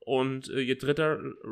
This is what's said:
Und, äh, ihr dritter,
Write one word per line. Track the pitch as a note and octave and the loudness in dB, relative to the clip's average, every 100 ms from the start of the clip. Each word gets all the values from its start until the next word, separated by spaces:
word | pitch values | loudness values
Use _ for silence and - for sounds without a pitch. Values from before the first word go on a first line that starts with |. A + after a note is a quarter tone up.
Und, | - C3+ C3+ C3 - | 0 2 2 -2 -4
äh, | C3 | -2
ihr | B2+ C3 | 0 0
dritter, | C#3 C#3+ D#3 D3 C3+ - A2+ | 2 2 2 0 -4 -10 -10